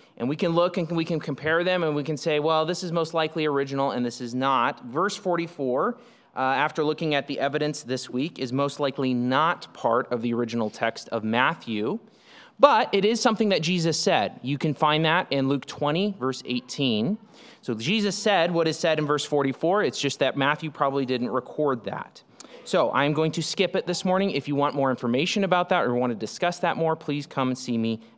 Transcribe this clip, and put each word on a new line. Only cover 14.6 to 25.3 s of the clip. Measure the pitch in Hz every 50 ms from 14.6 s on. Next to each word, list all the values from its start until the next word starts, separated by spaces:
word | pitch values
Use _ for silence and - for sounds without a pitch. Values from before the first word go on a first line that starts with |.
| - 156 143
find | - 160 151 151 156 160
that | 156 165 180 - -
in | 135 139 135 135
Luke | 143 131 -
twenty, | - - - 147 147 156 175 202 208 190 113
verse | 123 131 127 - -
eighteen. | - 123 120 - - - - 139 127 110 104 113 170 214 - - - - - - - - -
So | - 135 113
Jesus | 110 117 151 220 220 202 202 -
said | - - 214 202 175 165 180
what | 170 165 160
is | 160 160
said | - - 165 156 151
in | 151
verse | 143 147 143 -
forty-four. | - 147 143 139 135 127 - - 165 196 214 180
It's | 127 - -
just | - 139 - -
that | 139 131 -
Matthew | 139 135 143 151 - 160 151
probably | - - 147 139 135 139 135
didn't | 123 131 120 123 107
record | 120 127 - - - - 151 139 131 117 98
that. | 95 - - - - - - _ _ - - - - - - -
So | - - 170 151 -
I'm | - 127 143 147 151
going | 151 160 160
to | - 170
skip | 156 - - - 185 175 -
it | 185 -
this | 170 175 - -
morning. | 185 185 190 196 196
If | 190 139 -
you | 147 143
want | 139 143 147 -
more | 143 135 131
information | 127 - 127 117 120 135 165 185